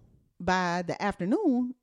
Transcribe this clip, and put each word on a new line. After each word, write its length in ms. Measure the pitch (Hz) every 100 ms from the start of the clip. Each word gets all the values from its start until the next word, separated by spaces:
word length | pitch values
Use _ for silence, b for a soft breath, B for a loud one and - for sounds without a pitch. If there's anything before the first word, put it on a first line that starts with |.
| - _ _ -
by 420 | 180 185 180 175
the 180 | 170 -
afternoon, 720 | 202 - 180 330 381 247 247 -